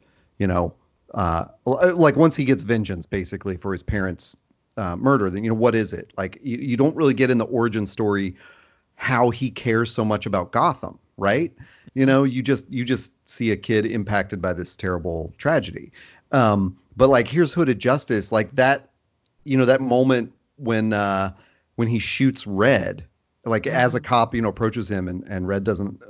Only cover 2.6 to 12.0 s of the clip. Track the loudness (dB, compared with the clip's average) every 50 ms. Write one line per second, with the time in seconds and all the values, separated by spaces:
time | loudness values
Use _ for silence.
2.6 | 0 -2 -2 0 0 -4 -6 -8 -8 -6 -6 -6 -6 -6 -10 -8 -6 -8 -8 -6
3.6 | -6 -6 -6 -6 -4 -4 -4 -2 -2 -4 -4 -8 -12 -18 -18 _ _ _ _ _
4.6 | _ _ _ -8 -6 -6 -6 0 2 2 2 2 2 -2 -2 -4 -2 -2 0 2
5.6 | 2 2 2 2 0 -2 -6 -10 -12 -12 _ -8 -8 -8 -8 -10 -8 -8 -8 -6
6.6 | -4 -4 0 2 2 0 2 2 0 0 2 2 2 2 2 2 0 0 0 0
7.6 | 0 0 0 -2 -4 -4 -4 -4 -2 0 0 -2 -2 -4 -8 -12 -20 -20 -20 _
8.6 | _ _ _ _ _ _ _ -8 -4 -2 2 2 2 2 0 -2 -6 -6 -6 -4
9.6 | -2 0 0 0 0 -2 -2 -2 -2 0 -2 -2 -2 -2 -2 -2 -2 -2 0 0
10.6 | 0 0 0 -4 -10 -14 -14 -16 _ _ _ -2 0 0 2 0 0 -4 -8 _
11.6 | -20 -20 _ _ _ -8 _ 2